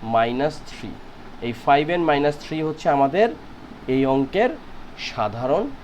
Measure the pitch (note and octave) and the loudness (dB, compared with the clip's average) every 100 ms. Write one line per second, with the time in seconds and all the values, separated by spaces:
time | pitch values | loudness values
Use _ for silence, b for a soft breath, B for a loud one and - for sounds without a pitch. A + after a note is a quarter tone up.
0 | A2+ A2+ A#2 B2 D3 D3 - - G#2+ - | 2 2 4 2 -2 -2 -14 -12 -12 -12
1 | - - - - A#2+ A#2 - C#3+ D3+ F3 | -14 -16 -16 -8 -6 -4 4 4 4 2
2 | E3 D3 D3 D3+ - D#3 D#3 D#3 E3+ C#3+ | 2 4 2 0 -6 -4 -4 -2 2 4
3 | C#3 E3 A3+ D4+ - - - - - C3 | 4 4 2 2 -14 -18 -18 -14 -2 2
4 | C3+ C3+ C3+ F#3+ B3 D#4+ - - - - | 4 4 2 2 2 0 -10 -14 -14 -12
5 | - - G#2+ A2 B2+ D#3 B3 C4 | -10 -2 -2 -2 0 0 0 -6